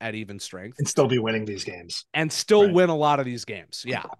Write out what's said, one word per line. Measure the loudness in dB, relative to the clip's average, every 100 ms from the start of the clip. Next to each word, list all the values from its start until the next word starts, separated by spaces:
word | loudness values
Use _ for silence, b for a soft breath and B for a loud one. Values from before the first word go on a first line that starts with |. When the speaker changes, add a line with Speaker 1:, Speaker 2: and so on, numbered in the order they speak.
Speaker 1:
at | -8 -8
even | -10 -12
strength. | -12 -12 -14 -8
Speaker 2:
And | -2
still | 2 4
be | 2
winning | 0 -2 -4
these | -8
games. | -10 -12 -12 -12 -6
Speaker 1:
And | -2 -2
still | -2 4 6
Speaker 2:
Right. | 6
Speaker 1:
win | 6 4
a | 4
lot | 2 2
of |
these | 0 -6
games, | -10 -14 -14 -12 -6
yeah. | -6 -6